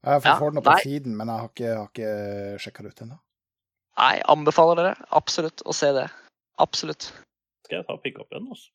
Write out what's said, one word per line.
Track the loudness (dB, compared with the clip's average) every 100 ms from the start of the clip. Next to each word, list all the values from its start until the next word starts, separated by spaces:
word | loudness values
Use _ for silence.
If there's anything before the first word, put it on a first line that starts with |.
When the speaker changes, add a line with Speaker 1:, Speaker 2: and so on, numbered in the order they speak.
Speaker 1:
Jeg | 2 2
får |
Speaker 2:
Ja, | 4 4
Speaker 1:
får | 2
den | 2
opp |
på | 6
Speaker 2:
nei. | 6
Speaker 1:
feeden, | 4 -6 -6 -6
men | -6
jeg | -6
har | -8
ikke, | -6 -4
jeg | -4
har | -6
ikke | -8 -6 -4 -6 -8 -8 -10
sjekket | -14 -16
det | -20
ut | _ -20
ennå. | -20 _ _ _ _ _ _ _ 0
Speaker 2:
Nei, | 2 2 4
anbefaler | 4 4 4 4 4
dere | 0 -2 -2
absolutt | -2 0 -4 -4 -8
å | -10
se | -2 0
det. | 0 -4 -12 _ _ _ -2
Absolutt. | 0 0 -8 -10 -14 -18 _ _ _ _
Speaker 3:
Skal | _ -12
jeg | -10
ta |
og | -10
pikke | -10 -12
opp | -16
den, | -14 -14
altså? | -16 -20